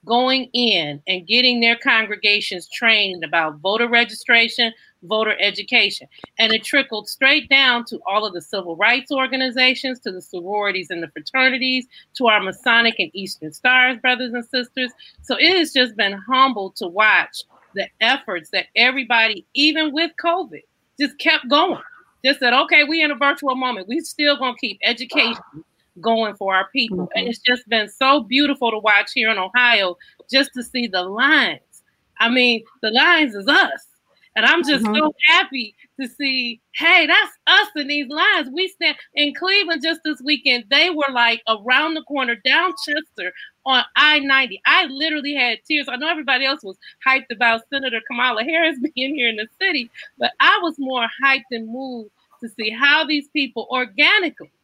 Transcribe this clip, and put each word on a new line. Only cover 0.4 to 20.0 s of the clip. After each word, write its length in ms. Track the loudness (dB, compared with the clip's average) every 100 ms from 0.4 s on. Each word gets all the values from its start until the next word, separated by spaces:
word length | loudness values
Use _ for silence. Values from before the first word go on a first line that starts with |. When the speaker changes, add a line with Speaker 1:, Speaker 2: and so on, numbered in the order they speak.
| -2
Speaker 1:
in 480 | -2 0 0 -2 -8 -6
and 200 | -6 0
getting 320 | 2 2 2
their 160 | 2 0
congregations 920 | 0 0 0 -4 0 0 -2 -10 -10
trained 540 | -4 0 0 0 -4
about 340 | -2 -2 -2 -4
voter 280 | -2 0 2
registration, 880 | 2 0 -6 0 2 2 0 -2 -2 _ _
voter 320 | -4 -2 0 0
education. 680 | -2 -2 -2 0 0 -4 -16 -20 -20 -2
And 160 | 0
it 100 | 0
trickled 440 | 0 -2 -2 -8 -10
straight 400 | 0 2 2 2
down 360 | 2 4 2 -2
to 140 | -10 -2
all 180 | -2 -2
of 80 |
the 80 | -8
civil 340 | -8 -8 -8 0
rights 360 | 2 2 -2
organizations, 880 | -4 -2 -2 -4 2 0 0 -6 -8
to 100 | -10
the 100 | -12
sororities 680 | -12 -12 -6 -4 -2 -4 -6
and 140 | -8
the 60 | -8
fraternities, 760 | -12 -6 0 0 0 -2 -4 -6 -20 _ -2
to 120 | 2
our 140 | 2
Masonic 540 | 0 -4 2 4 4 0
and 120 | -6
Eastern 380 | -6 -12 -12 -14
Stars 460 | -2 2 4 4 2
brothers 340 | -2 -2 -4
and 120 | -8 -6
sisters. 460 | -6 -6 -6 -6 -8 -20 _
So 140 | -8 2
it 200 | 2 4
has 160 | 0
just 220 | 0 0 0
been 160 | -4
humble 580 | -4 -2 2 2 2 -8
to 160 | -8 -8
watch 560 | 2 4 4 2 -8 -18 _ _ -8
the 120 | -8 _
efforts 480 | 0 0 -4 -10 -6
that 160 | -6 -4 2
everybody, 680 | 2 0 0 2 2 -2 -8
even 400 | 0 0 2 -2
with 180 | -2